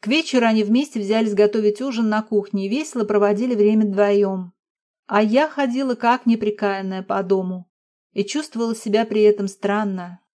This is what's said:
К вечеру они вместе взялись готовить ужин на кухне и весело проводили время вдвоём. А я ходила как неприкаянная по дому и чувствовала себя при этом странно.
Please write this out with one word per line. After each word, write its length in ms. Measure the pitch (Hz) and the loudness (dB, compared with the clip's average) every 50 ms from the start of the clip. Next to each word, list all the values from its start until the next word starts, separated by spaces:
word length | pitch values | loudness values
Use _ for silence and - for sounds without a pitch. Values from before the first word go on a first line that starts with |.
К 60 | - | -2
вечеру 400 | 214 254 311 320 - - 254 233 | 0 0 0 0 0 0 2 2
они 180 | 226 220 220 214 | 4 2 2 2
вместе 360 | 208 220 247 294 294 - 226 | 2 2 2 2 0 -4 -8
взялись 340 | 202 196 214 226 226 220 208 | -4 0 0 0 0 0 2
готовить 460 | 202 208 208 208 233 214 208 208 - | 4 4 4 4 2 0 0 0 0
ужин 280 | 247 277 247 220 233 214 | -4 -6 -2 -2 0 0
на 140 | 214 220 220 | 0 -2 -2
кухне 440 | 220 220 208 196 - - 196 190 | 0 -2 -2 -2 -2 -6 -4 -4
и 20 | 196 | -2
весело 360 | 214 277 311 302 - 247 214 | -4 -4 -4 -6 -6 -6 -4
проводили 500 | 208 208 208 208 202 208 202 233 262 247 | 0 2 2 2 2 2 0 0 -2 2
время 320 | 208 208 208 214 220 214 | 2 4 4 4 4 2
вдвоём. 640 | 208 196 190 208 202 202 202 202 196 190 190 185 175 _ _ _ _ _ _ _ _ _ _ _ | 2 2 2 2 4 4 2 2 2 0 -6 -8 -10 _ _ _ _ _ _ _ _ _ _ _
А 160 | _ - 208 220 | _ 0 2 2
я 260 | 214 214 262 302 311 | 2 2 2 0 0
ходила 460 | 311 294 285 262 240 254 277 262 247 | -2 -2 -2 -2 -2 -2 -2 -2 -4
как 320 | 233 - 233 240 254 - | -2 0 0 0 2 2
неприкаянная 760 | 240 226 220 226 214 208 - - 202 196 196 196 190 185 190 190 | 0 0 0 0 -4 -4 -2 -2 -4 -2 -4 -6 -6 -8 -8 -6
по 200 | _ 196 196 190 | _ -4 -4 -2
дому 480 | 180 196 190 185 185 185 185 180 _ _ _ _ _ _ _ _ _ _ | -2 -2 -2 -2 -4 -8 -8 -12 _ _ _ _ _ _ _ _ _ _
и 120 | - 202 | -6 -6
чувствовала 500 | 202 - 294 302 - - 226 233 226 226 | -4 -4 -6 -6 -6 -6 -4 -4 -4 -4
себя 300 | 220 - 226 202 220 226 | -6 -6 -2 0 0 0
при 180 | 220 214 214 214 | 0 0 4 4
этом 260 | 214 208 208 202 196 | 4 4 4 -2 -8
странно. 720 | 196 _ - 196 202 208 214 202 190 185 175 175 180 - _ _ _ | -8 _ -4 -2 -2 -2 -2 -4 -4 -6 -10 -12 -16 -20 _ _ _